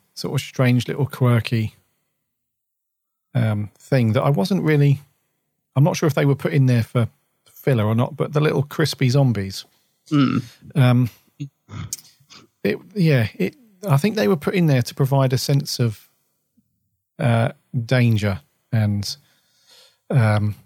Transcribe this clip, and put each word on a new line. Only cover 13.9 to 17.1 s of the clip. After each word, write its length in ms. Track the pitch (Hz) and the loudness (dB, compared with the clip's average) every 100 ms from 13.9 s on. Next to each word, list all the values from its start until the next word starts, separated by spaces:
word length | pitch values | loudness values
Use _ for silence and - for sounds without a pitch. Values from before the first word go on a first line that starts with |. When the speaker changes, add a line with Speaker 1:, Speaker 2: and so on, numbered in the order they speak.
| 139 | 0
Speaker 1:
think 180 | 202 208 | 2 0
they 120 | 208 | 0
were 80 | 180 | 0
put 200 | - 196 | -2 0
in 100 | 165 | 2
there 160 | 131 | 2
to 140 | 113 - | 0 -2
provide 360 | 135 139 135 | 0 0 0
a 60 | 123 | -2
sense 420 | - 143 143 - | 0 -2 -2 -4
of, 300 | 120 104 _ _ _ _ _ _ _ _ _ _ _ | -4 -4 _ _ _ _ _ _ _ _ _ _ _